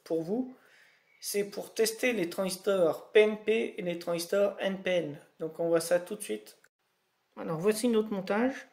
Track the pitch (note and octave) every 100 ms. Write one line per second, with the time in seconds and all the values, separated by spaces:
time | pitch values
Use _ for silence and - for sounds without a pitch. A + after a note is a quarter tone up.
0 | - E3 E3 A3+ B3+ - - - - _
1 | _ _ - G3+ G3+ - F3 - A3 A3
2 | B3+ A3+ E3+ - F#3+ F#3 - G3 E3 C#3
3 | - G#3+ G#3+ G#3 - A3 A#3 - F3+ E3+
4 | - E3+ - D3+ D3+ - G3 F#3+ F#3 F3+
5 | D3+ D3 - - D#3+ D#3+ E3+ E3 E3 F3
6 | F3 G#3 - G#3+ - - _ _ _ _
7 | _ _ _ G#3+ G3 D#3+ G3 G#3+ B3 A3
8 | G#3+ G3+ F#3 G3+ B3+ C4+ -